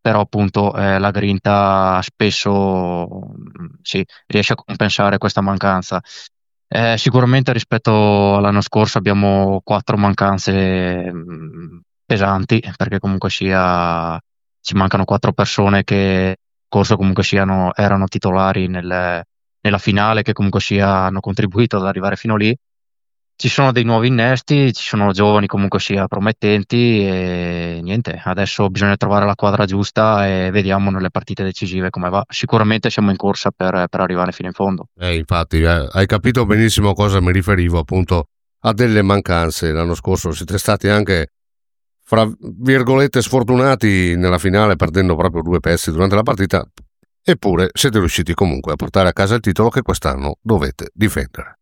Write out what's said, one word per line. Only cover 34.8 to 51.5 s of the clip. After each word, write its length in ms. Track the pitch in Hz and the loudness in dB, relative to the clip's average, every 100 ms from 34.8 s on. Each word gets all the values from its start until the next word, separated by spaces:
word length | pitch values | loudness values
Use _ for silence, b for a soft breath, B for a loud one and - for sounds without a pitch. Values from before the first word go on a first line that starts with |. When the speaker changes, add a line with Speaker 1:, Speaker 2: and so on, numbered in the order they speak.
| - _ | -8 _
Speaker 2:
Eh, 180 | 90 85 | -4 -2
infatti, 440 | 78 87 82 82 | -2 -2 0 2
eh, 260 | 82 85 69 | 2 2 -2
hai 160 | 95 98 | 0 2
capito 400 | 107 131 123 113 | 2 0 0 2
benissimo 440 | 107 113 107 101 | 4 2 2 0
a 40 | |
cosa 260 | 95 104 98 | 2 2 2
mi 100 | 90 | 2
riferivo, 480 | 90 92 98 87 87 | 2 2 2 2 0
appunto, 500 | 80 92 90 87 80 _ _ _ | 0 -2 0 -2 -2 _ _ _
a 120 | 113 | -4
delle 300 | 107 123 107 | 0 2 4
mancanze. 680 | 98 101 - 87 82 - 82 | 4 2 2 0 0 -2 -2
L'anno 240 | 78 85 | -2 -2
scorso 380 | 85 - 92 87 | -4 -2 -2 -2
siete 240 | 76 80 95 | -6 -6 -4
stati 320 | - 104 98 | -2 0 2
anche, 440 | 104 98 90 71 _ _ _ _ _ _ _ | 2 2 0 -2 _ _ _ _ _ _ _
fra 220 | _ 113 110 - | _ 2 2 -2
virgolette, 800 | 113 90 123 131 127 135 139 131 | -16 -6 0 2 4 2 2 0
sfortunati 960 | 113 131 117 127 131 131 110 98 90 87 | 0 0 2 2 2 2 2 2 0 0
nella 220 | 90 90 | 0 0
finale, 380 | 98 95 107 87 | 2 2 2 2
perdendo 380 | 87 82 92 | 0 0 0
proprio 280 | 80 87 82 | 2 0 -2
due 180 | 80 87 | -2 -2
pezzi 300 | 85 85 - | 0 -2 -2
durante 240 | 80 95 | 0 2
la 80 | 101 | 2
partita, 440 | 113 92 92 95 - - - _ _ _ - | 0 -2 0 -2 -4 -16 -20 _ _ _ -2
eppure 420 | 165 101 87 92 | 0 2 0 0
siete 260 | - 135 107 | 0 0 2
riusciti 340 | 87 - 85 | 0 -2 -4
comunque 380 | 85 98 67 73 | 0 0 0 -4
a 40 | 76 | -6
portare 320 | - 101 92 | -2 2 2
a 40 | |
casa 220 | - 98 | 2 0
il 60 | 117 | 0
titolo 280 | 113 90 110 | 0 2 2
che 140 | 131 | 0
quest'anno 540 | - - - 67 69 - | -2 -4 -2 -4 -6 -8
dovete 500 | 110 107 69 - - | 0 0 0 -6 -14
difendere. 640 | - 101 - - - - | -2 -2 -2 -8 -10 -18